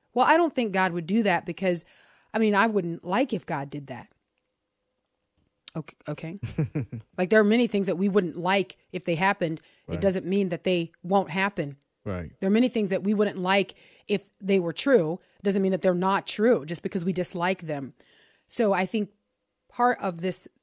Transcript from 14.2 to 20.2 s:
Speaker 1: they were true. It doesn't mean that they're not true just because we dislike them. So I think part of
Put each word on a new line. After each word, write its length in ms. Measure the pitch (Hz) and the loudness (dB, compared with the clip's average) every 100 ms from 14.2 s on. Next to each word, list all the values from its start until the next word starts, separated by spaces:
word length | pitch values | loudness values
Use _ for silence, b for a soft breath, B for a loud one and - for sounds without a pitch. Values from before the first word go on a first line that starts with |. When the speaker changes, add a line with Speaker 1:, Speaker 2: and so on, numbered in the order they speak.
| - _ | -4 _
Speaker 1:
they 200 | 190 196 | 0 0
were 140 | 170 | 0
true. 460 | - 277 233 156 180 b b | -2 2 4 4 -4 b b
It 60 | |
doesn't 180 | 202 196 | -2 2
mean 100 | 190 | 2
that 80 | 180 | 2
they're 120 | 190 | 0
not 320 | 175 190 196 - | 2 0 0 -2
true 400 | - 226 185 147 | 0 2 2 0
just 160 | 170 | -8
because 240 | 190 190 170 | -6 -4 -2
we 80 | |
dislike 500 | 175 175 175 180 190 | -2 -4 -2 -2 -2
them. 300 | 156 143 131 - b b b b b | -4 -6 -8 -14 b b b b b
So 260 | - 214 | -2 0
I 120 | 185 190 | 2 0
think 240 | 220 202 _ _ _ _ _ _ | -2 -4 _ _ _ _ _ _
part 320 | - 240 247 | 0 2 2
of 200 | 196 165 | -4 -4